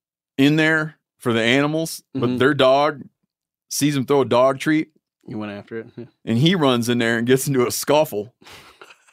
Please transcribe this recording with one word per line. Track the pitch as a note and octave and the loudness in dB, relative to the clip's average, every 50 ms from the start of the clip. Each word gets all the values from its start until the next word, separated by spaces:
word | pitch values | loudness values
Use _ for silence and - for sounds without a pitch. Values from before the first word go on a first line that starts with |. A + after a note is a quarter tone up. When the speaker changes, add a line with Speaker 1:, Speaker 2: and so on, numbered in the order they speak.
| _ _ _ _ _ _ _ | _ _ _ _ _ _ _
Speaker 1:
in | - C3+ C#3+ D3+ | 0 2 2 2
there | D#3+ D#3 D#3 D#3+ D#3 D#3 D#3 - _ _ _ _ _ | 2 2 0 0 -2 -2 -6 -10 _ _ _ _ _
for | - B2+ A2+ | -4 -2 0
the | A2+ A2 | 0 2
animals, | A2+ B2 C#3 C#3+ D3 D#3 D#3+ E3 D#3+ - - _ _ - | 2 2 2 0 0 -2 -4 -6 -6 -10 -14 _ _ -8
but | C3+ A#2+ | -4 -4
Speaker 2:
Mm-hmm. | B2 B2+ A#2+ | -4 0 0
Speaker 1:
their | B2 C#3+ D3 | 0 0 4
dog | C#3 C3+ C3 C3+ C#3 D3 D#3 D3+ C3 - - _ _ _ _ _ _ _ _ _ _ _ - | 4 4 4 4 4 2 0 -2 -6 -14 -20 _ _ _ _ _ _ _ _ _ _ _ -12
sees | - - C#3 D3+ D3 | -6 -2 -2 0 0
them | C#3 A#2+ | -2 -2
throw | - C#3+ C#3 B2+ | 0 2 0 2
a | |
dog | A2 A#2+ A#2+ B2+ C3+ C3+ C3+ | 2 2 2 2 2 0 -2
treat. | - D#3 D#3 D#3 D#3+ _ _ _ _ _ _ _ _ | -2 -2 -2 -2 -2 _ _ _ _ _ _ _ _
Speaker 2:
You | - A#2+ G#2+ | -14 -12 -12
went | G#2+ G#2 G2+ | -10 -10 -12
after | G2+ G2+ - A#2 A2+ | -14 -16 -14 -14 -14
it. | A2 A#2+ - | -14 -14 -18
Yeah. | - A2+ - _ _ - | -20 -20 -20 _ _ -6
Speaker 1:
And | - A2+ A#2 | -4 -2 2
he | C#3+ E3 G3 | 2 2 2
runs | F3+ D3 C3+ B2+ A#2+ A#2 A#2 | 2 2 2 2 2 0 -2
in | A#2+ A#2+ | -2 0
there | A#2 A2+ A#2 A#2 | 0 0 0 -2
and | A#2 | 2
gets | A#2+ C3 C3 - | 2 2 2 2
into | D3 C#3 B2+ B2 | -2 -2 0 -2
a | A2 | -2
scuffle. | - - - - C#3+ D3+ D#3 - - G#2 G#2 A#2+ _ _ _ - - - - - _ _ - - - _ _ _ | -2 -6 -2 0 2 2 2 0 -4 -10 -10 -10 _ _ _ -20 -20 -20 -20 -20 _ _ -20 -20 -20 _ _ _